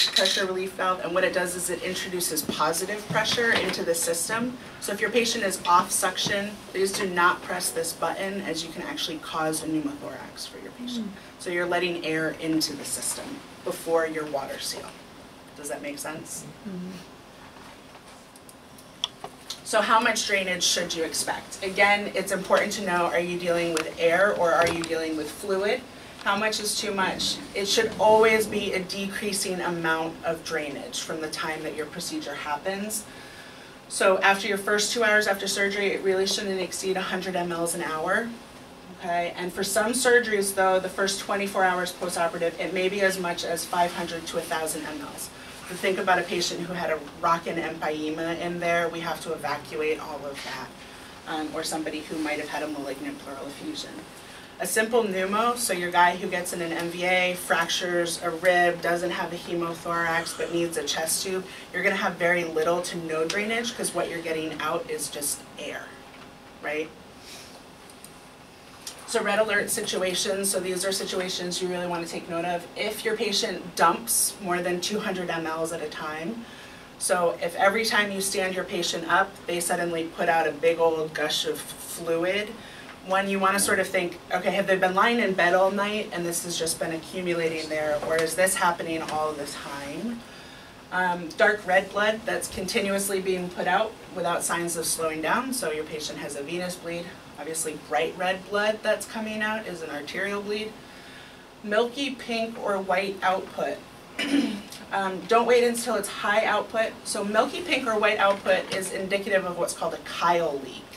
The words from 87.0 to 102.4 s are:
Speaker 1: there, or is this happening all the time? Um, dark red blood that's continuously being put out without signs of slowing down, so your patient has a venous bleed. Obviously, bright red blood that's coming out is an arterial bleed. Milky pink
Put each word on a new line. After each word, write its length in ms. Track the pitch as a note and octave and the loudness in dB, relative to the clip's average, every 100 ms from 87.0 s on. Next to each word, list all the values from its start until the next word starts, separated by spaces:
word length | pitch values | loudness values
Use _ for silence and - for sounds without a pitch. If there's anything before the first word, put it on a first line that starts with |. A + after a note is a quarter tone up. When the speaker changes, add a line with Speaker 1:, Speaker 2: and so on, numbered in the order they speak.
| - F#3 F3+ E3+ D#3+ D#3+ D#3 | -6 -4 -2 2 0 0 -2
Speaker 1:
there, 300 | D#3 D3+ D3 D3+ | 0 0 0 2
or 80 | D#3+ | 2
is 180 | D#3+ | 2
this 220 | E3 F#3 - | 4 4 6
happening 480 | F3+ D#3 E3 D#3+ D3+ | 4 2 0 -4 -2
all 220 | D#3 D#3 | 0 0
the 120 | C#3+ C#3+ | -2 -6
time? 760 | - - C#3+ C#3+ D3 A#3 A#3 - - - - - - - | -8 -8 -8 -8 -6 -6 -6 -10 -16 -16 -18 -18 -18 -4
Um, 380 | F3+ F3+ F3 D#3+ - | 0 2 0 -2 4
dark 300 | G#3+ G#3 F#3 | 6 4 4
red 240 | F#3 F#3+ | 4 4
blood 300 | G3+ G#3+ A3 - | 0 2 0 -2
that's 220 | F3 - | -4 -4
continuously 720 | - F#3+ A#3 G3 G3 G3+ G3 | -6 -2 0 2 0 0 0
being 280 | F#3 F#3 F3+ | 0 0 -2
put 180 | - F3 | -2 2
out 240 | F#3+ A3 - - F3+ | 2 2 -4 -10 -4
without 260 | E3+ F3 | 0 0
signs 340 | - F3 E3+ E3 | 0 0 -2 -2
of 100 | D#3+ | -2
slowing 360 | - D#3+ D#3 | 0 0 0
down, 320 | D#3+ G#3+ C4 | 0 2 0
so 180 | - E3+ | -2 -2
your 120 | D#3 | -2
patient 340 | D3+ D#3 - C#3+ | -4 -6 -6 -6
has 160 | D3 C#3+ | -8 -8
a 60 | |
venous 340 | C#3+ F3 F3+ F3 | -6 -4 -4 -6
bleed. 280 | E3+ E3+ F3 - - - | -6 -8 -8 -14 -16 -10
Obviously, 400 | D3 D#3+ D#3+ D3 - | -6 -4 -4 -6 -2
bright 240 | D3+ - F3+ | 0 0 0
red 320 | F#3 F#3+ - | 0 -2 -2
blood 320 | G3+ G#3+ A3 | 0 2 2
that's 220 | G#3+ G#3 - | 0 0 -2
coming 360 | A3+ A3 G#3+ | -6 -4 -2
out 260 | G#3+ A3 - | -2 -2 -4
is 140 | E3+ | -8
an 80 | D#3 | -8
arterial 500 | D3 C#3+ F3+ G3 G3+ | -8 -6 -4 -2 -2
bleed. 320 | G3+ G#3+ G#3+ - - - - - - - - - | -2 -4 -4 -10 -18 -18 -18 -18 -18 -20 -20 -10
Milky 500 | G#3 G#3 A#3+ C#4+ C#4 | 0 2 2 0 -4
pink 460 | - - A3+ | -4 -4 -2